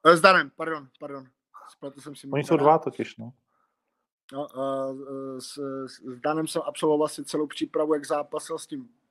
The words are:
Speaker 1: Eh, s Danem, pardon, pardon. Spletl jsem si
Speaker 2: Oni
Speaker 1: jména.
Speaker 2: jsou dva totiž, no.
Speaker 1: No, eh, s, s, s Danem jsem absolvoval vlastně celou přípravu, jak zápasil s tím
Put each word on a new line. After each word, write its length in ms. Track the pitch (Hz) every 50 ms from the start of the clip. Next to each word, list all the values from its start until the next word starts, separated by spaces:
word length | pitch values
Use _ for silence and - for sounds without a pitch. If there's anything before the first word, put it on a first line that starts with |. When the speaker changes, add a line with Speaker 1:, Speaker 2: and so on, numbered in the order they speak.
| -
Speaker 1:
Eh, 100 | 160 175
s 40 | 156
Danem, 300 | 160 190 185 175 147 135 _
pardon, 320 | - 160 160 160 151 139 135 _ -
pardon. 240 | 156 143 139 139 131 127 _ _ _ _ _ - - -
Spletl 300 | - _ - 139 - 139
jsem 140 | - 151 139
si 100 | - -
Speaker 2:
Oni 40 | 139 139
Speaker 1:
jména. 140 | 147 143
Speaker 2:
jsou 100 | - 170
dva 220 | 143 139 147 160 160
totiž, 380 | - - - - - - -
no. 160 | - 113 117 - _ _ _ _ _ _ _ _ _ _ _ _ _ _ _ _ _ _ _ 135
Speaker 1:
No, 160 | 139 147 - 123
eh, 840 | 131 135 135 135 135 135 135 135 135 139 135 135 135 135 135 131 131
s, 180 | 127 - - 147 143 135 135 135 131
s, 60 | 127 - - - 131 127
s 40 | 123
Danem 260 | 147 151 156 160 160
jsem 160 | 156 - 165 143
absolvoval 340 | 143 143 - - 156 151 147
vlastně 260 | 151 147 - - 143
celou 220 | - - 151 151
přípravu, 480 | 143 - - 160 - - 156 156 151 156
jak 120 | 147 143
zápasil 520 | 139 156 147 143 - - 156 - - 165 156
s 80 | -
tím 220 | - 156 135 123 - _ _ _ _